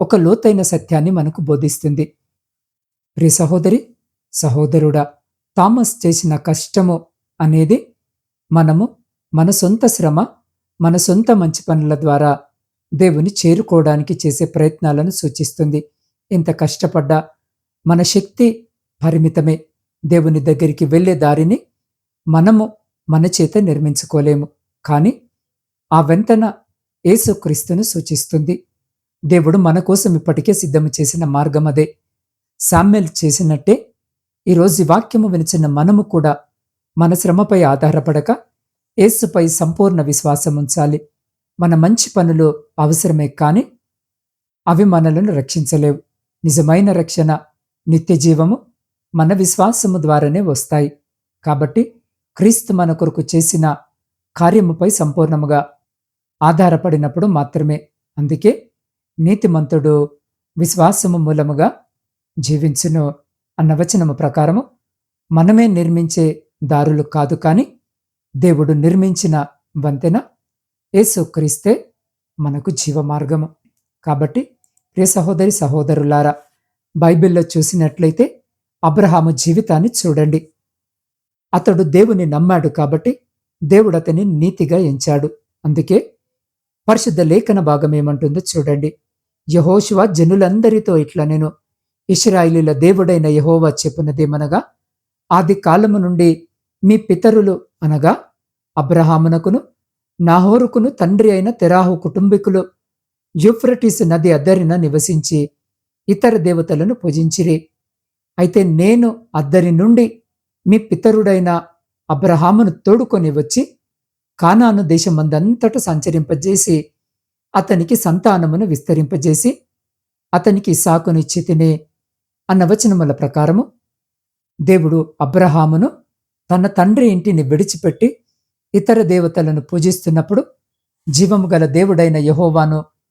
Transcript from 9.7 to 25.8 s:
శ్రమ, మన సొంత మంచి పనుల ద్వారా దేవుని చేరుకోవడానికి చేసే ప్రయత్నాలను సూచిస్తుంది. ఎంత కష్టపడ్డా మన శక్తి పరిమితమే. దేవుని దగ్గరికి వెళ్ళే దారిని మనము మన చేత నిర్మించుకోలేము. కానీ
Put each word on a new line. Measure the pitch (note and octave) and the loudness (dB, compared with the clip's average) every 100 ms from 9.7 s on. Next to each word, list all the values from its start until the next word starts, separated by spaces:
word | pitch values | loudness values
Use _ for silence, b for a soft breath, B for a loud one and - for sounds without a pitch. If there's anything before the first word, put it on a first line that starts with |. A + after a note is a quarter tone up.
| A3+ A#3 | 0 0
శ్రమ, | - D#3+ D3+ B3 _ _ _ _ - | 0 -2 0 -4 _ _ _ _ -2
మన | E3 F3 | 0 0
సొంత | - F#3+ A3+ | 2 0 2
మంచి | G#3+ E3 - - | 2 2 -2 -4
పనుల | D#3 D3+ D3 | -2 0 -2
ద్వారా | D3+ C#3+ D3 C#3+ _ _ _ _ - | 0 0 0 -2 _ _ _ _ -8
దేవుని | D3 F#3 D3+ F3+ G3+ E3 | 0 2 2 -2 0 0
చేరుకోవడానికి | E3+ A3+ E3 D3+ D3+ C#3+ E3+ D3+ | 0 2 2 2 0 -2 -4 -4
చేసే | C#3 D#3+ | -4 -4
ప్రయత్నాలను | D#3 D#3 D#3+ D#3 D3 F3 | 0 -2 0 -2 -2 -2
సూచిస్తుంది. | - D3+ C3 D3+ - D3+ D3+ D3+ _ _ _ - | -4 -6 -6 -8 -4 -2 -4 -8 _ _ _ -4
ఎంత | F#3 D#3+ D#3+ | -2 -2 -2
కష్టపడ్డా | D#3 - E3+ E3 C#3 D#3 - _ _ _ _ _ D#3+ | -4 -4 -4 -2 -2 -2 -4 _ _ _ _ _ 0
మన | E3+ | 0
శక్తి | F3+ G3 - - A#3+ A3+ _ _ _ - | 2 -2 -4 0 0 0 _ _ _ -6
పరిమితమే. | D#3+ D#3+ D#3+ E3 D#3 D#3 - _ _ _ C#3+ | -2 0 0 0 -2 -2 -8 _ _ _ 0
దేవుని | E3+ D#3+ D#3 | 0 2 0
దగ్గరికి | C#3+ D3 D#3+ C3+ D3+ | 0 0 0 -2 0
వెళ్ళే | D#3+ F#3 D#3 | 2 2 0
దారిని | D3 D3 D#3+ B3+ _ _ _ _ _ _ D#3+ | 0 0 0 -2 _ _ _ _ _ _ -2
మనము | D#3+ F#3+ A3 G#3+ - _ _ - | 2 4 4 0 -8 _ _ -2
మన | D#3+ E3 | 0 0
చేత | - A3+ G#3+ | 0 -2 0
నిర్మించుకోలేము. | F#3 C#3+ D3+ C#3+ - D3+ D3 D3 D3+ _ _ _ - | 0 -2 -2 -4 -4 -2 0 0 -4 _ _ _ -4
కానీ | D3 G3 - _ _ _ _ _ _ | 0 0 -2 _ _ _ _ _ _